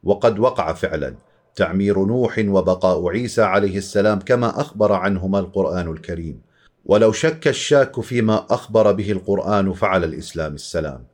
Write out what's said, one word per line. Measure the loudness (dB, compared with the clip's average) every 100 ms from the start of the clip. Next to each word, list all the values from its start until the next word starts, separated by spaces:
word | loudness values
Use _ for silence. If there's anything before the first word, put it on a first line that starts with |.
وقد | 0 2 2 2
وقع | 0 0 -4
فعلا | -4 -4 -4 -8 -10 _ _ _ -4
تعمير | -2 0 0 2 0
نوح | 0 -2 -2 0
وبقاء | 2 2 0 0 0 -2
عيسى | -4 -4 0
عليه | 2 2 0 -4
السلام | -4 0 2 0
كما | 0 0 0 -2
أخبر | -8 0 2
عنهما | 2 0 -2 -2 -2
القرآن | -2 -2 -2 -2 -6
الكريم، | -8 -10 -10 -10 -12 _ _ _ _ 2
ولو | 6 6
شك | 4 -2 0 -2
الشاك | -2 2 4 4 -2
فيما | -4 0 2 0 0
أخبر | -4 0 4 4
به | 2 -2
القرآن | -4 -2 -2 0 0 0
فعلى | 0 0 0 -2
الإسلام | -6 -10 -8 -8
السلام. | -8 -8 -6 -6 -10 -18